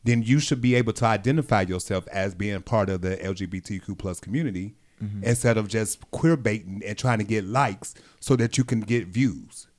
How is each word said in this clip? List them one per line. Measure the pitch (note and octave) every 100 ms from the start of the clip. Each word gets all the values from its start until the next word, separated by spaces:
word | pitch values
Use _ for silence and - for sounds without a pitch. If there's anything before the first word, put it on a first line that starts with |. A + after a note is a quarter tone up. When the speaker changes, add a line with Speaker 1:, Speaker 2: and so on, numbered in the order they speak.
Speaker 1:
then | A#2 A#2+
you | A2+ C#3
should | - B2+
be | B2 B2
able | A2+
to | - A#2
identify | G#2+ A2+ D#3 - G#2+
yourself | F#2 F2+ - F#2+ -
as | G2 G2 F2
being | G2+ G2
part | - A2 G2
of | F#2
the | F#2 F#2+
L | F#2+
G | F#2 F#2
B | F#2
T | - F#2+
Q | - G2
plus | G2 F2
community, | - B2+ D3+ F#2 G2 - _ _
Speaker 2:
Mm-hmm. | G#2+ G#2
Speaker 1:
instead | A2 A#2+ B2 A2
of | G#2
just | A2 G#2+ - -
queer | - D#3+ D#3
baiting | A#2 G#2 F#2 G2 G2+
and | -
trying | B2+ A2+
to |
get | G2+ A2
likes | F#2+ B2 C3 G2 - - - _
so | - B2+
that | A2+ -
you |
can | B2 A#2
get | G#2 A#2+ F2+
views. | G#2+ C3 D2+ - - -